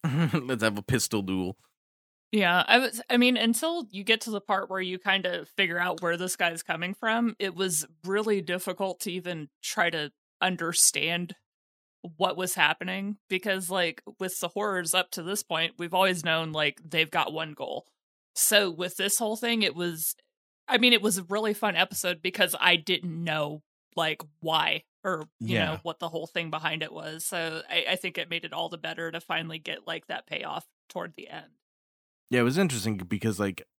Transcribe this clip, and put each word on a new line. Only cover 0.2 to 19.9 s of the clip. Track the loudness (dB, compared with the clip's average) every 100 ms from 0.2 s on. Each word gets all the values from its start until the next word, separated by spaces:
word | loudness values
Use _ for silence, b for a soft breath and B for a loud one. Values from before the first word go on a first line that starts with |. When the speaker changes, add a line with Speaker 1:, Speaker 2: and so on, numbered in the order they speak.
| 2 0 -2 0
Speaker 1:
have | 0 0
a |
pistol | -2 0 0 -2
duel. | 0 0 -2 -4 _ _ _ _ _ _ -4
Speaker 2:
Yeah, | 2 4 4 6
I | 6
was, | 4 -4 0
I | 4
mean, | 6 4
until | 2 2 0 -2 -6
you | -6
get | 2 2
to | 2
the | -6
part | -2 -2 -2
where | -4
you | -4 -4
kind | 2 2 2
of | -4 -6
figure | 0 0 2
out | 0 0
where | 0 0
this | -2 0
guy's | 0 0
coming | -4 -4 -4 -4
from, | 0 2 0 0
it | -4 -2
was | 0 0 -4 _ -2
really | 0 2 0
difficult | 0 -4 -4 -4 -4 -4
to | -6
even | -6 -6 -8 -8 _
try | -6 0 2
to | 2 -6 _ _ -2
understand | 0 0 -2 4 4 4 0 0 -4 -10 _ _ _ _ _ _ -14 -2
what | 0 0
was | -2 4
happening, | 4 4 -2 -4 -4 -8 -4
because, | -4 0 -2 -2
like, | 0 0 -2 -14 -8
with | -6 -4
the | -4
horrors | -2 -2 -2 0 0
up | 0
to | -4
this | -6 -6
point, | -2 0 -2 -2
we've | -2
always | 4 4 4 2
known, | 0 0
like, | 0 0 0
they've | -4 0 2
got | 2 0
one | -2 -6
goal. | -8 -8 -8 -10 _ _ _ _ 0
So | 4 6 4
with | 0 -6 -2
this | 0 0
whole | 0 -2
thing, | 0 2
it | 2 0
was, | -4